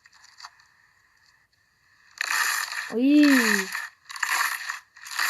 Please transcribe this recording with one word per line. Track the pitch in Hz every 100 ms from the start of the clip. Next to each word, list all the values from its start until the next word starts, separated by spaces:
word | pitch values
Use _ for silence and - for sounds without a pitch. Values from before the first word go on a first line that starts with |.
| _ _ - - - _ _ _ _ _ _ _ _ _ _ _ _ _ _ _ _ - - - - - - - -
Ay. | 226 269 294 294 269 220 208 190 - - _ - - - - - - - - _ - - -